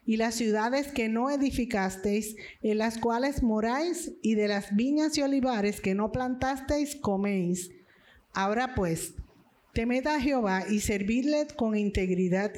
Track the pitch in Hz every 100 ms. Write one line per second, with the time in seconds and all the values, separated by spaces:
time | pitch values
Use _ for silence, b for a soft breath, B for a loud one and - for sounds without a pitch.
0 | - 220 226 233 226 208 226 269 277 277
1 | 220 226 262 285 269 262 240 202 190 190
2 | 208 208 214 - B B 220 214 226 226
3 | 233 233 269 277 240 220 220 262 349 330
4 | 294 - 220 214 208 202 196 202 254 294
5 | 311 294 277 277 254 226 202 208 196 196
6 | 214 247 254 254 262 269 269 294 285 -
7 | - 196 202 190 175 180 - B B B
8 | B B _ - 196 214 254 240 180 165
9 | - - - - _ _ _ - 233 254
10 | 294 302 262 262 208 190 180 208 - 202
11 | 202 233 277 302 302 - 226 214 208 202
12 | 185 180 185 185 202